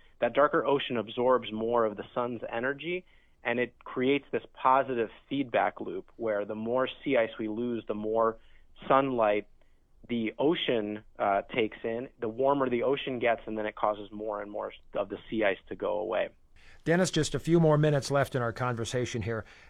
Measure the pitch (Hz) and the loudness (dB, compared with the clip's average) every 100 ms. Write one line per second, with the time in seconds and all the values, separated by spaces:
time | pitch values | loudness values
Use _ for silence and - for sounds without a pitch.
0 | - - 120 127 147 165 127 139 - 120 | -20 -4 0 4 4 4 2 0 0 -4
1 | 104 120 123 123 110 110 113 120 110 104 | -4 0 2 2 0 -4 0 2 2 0
2 | 101 127 123 113 120 117 127 143 156 180 | -8 -4 -4 -4 -8 -4 -4 -4 -6 -8
3 | - - _ _ 123 120 120 - - - | -10 -20 _ _ -4 -2 -2 -6 -10 -2
4 | 127 143 - 117 - - 131 131 127 120 | 2 2 0 -6 -8 -2 4 4 2 -2
5 | 107 - - 139 127 107 98 - 98 90 | -4 -6 -6 -4 -2 0 0 -2 -8 -8
6 | - - 113 104 104 107 113 127 127 - | -10 -6 -2 -2 -2 -4 -2 0 0 -4
7 | 143 127 113 - 110 107 120 117 - 104 | 0 2 2 0 -4 -2 -2 -4 -4 -6
8 | 107 113 113 113 - - - - - 135 | -2 2 2 0 -8 -20 -20 -8 2 4
9 | 135 123 107 104 - - - _ _ - | 4 2 2 2 -2 -12 -20 _ _ -18
10 | - 120 110 - 143 175 - 120 104 104 | -6 -4 -2 0 2 2 0 0 -2 -6
11 | - - 107 98 - - 107 - 117 117 | -10 -2 0 2 0 -2 -2 -2 -6 -6
12 | 135 - 117 113 135 139 127 120 117 139 | -8 -8 -6 0 2 2 2 0 0 -2
13 | - 123 120 113 - 110 107 - 107 104 | -2 -2 0 0 -2 -6 -6 -2 -2 -2
14 | 101 104 110 104 104 104 104 - - - | -6 -10 -8 -8 -8 -8 -10 -12 -10 -6
15 | 101 101 - 110 104 95 - 95 95 95 | -6 -8 -6 -2 0 0 -6 -6 -4 -2
16 | 95 95 90 - - - - - - 170 | -2 -2 -4 -6 -20 -20 -20 -8 0 2
17 | 185 160 143 139 - 170 160 147 151 143 | 2 2 0 0 4 6 6 6 6 4
18 | - 139 135 131 117 - 123 117 113 127 | 2 0 0 0 -2 -2 -2 -2 -2 -2
19 | 120 120 101 113 - - - | -2 -2 -4 -4 -8 -16 -20